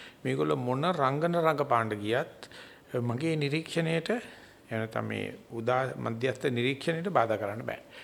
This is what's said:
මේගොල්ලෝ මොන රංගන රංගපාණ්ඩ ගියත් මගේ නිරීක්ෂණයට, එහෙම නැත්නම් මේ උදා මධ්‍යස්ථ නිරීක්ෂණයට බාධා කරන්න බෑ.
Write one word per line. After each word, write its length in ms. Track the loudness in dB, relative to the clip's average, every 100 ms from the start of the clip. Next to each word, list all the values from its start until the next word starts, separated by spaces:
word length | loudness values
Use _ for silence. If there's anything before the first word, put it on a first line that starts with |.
| -18 -6
මේගොල්ලෝ 380 | -2 0 2 2
මොන 260 | 0 0
රංගන 540 | 0 2 2 2 2 4
රංගපාණ්ඩ 560 | 2 2 4 4 2
ගියත් 540 | 0 0 0 0 -8 -18 -16 -18 -20 -4 -2
මගේ 360 | 0 0 0 0
නිරීක්ෂණයට, 720 | 0 -2 -2 0 2 0 0
එහෙම 720 | -2 -4 -16 -20 -20 -6 -4
නැත්නම් 260 | -2 -2 -2
මේ 200 | -4 -4 -8 -10
උදා 320 | -4 2 2 0
මධ්‍යස්ථ 540 | -2 -4 0 0 0 0
නිරීක්ෂණයට 600 | 2 2 0 -2 -2 2
බාධා 280 | 2 4 2
කරන්න 240 | -2 -4
බෑ. 180 | -6 -8 -10 -18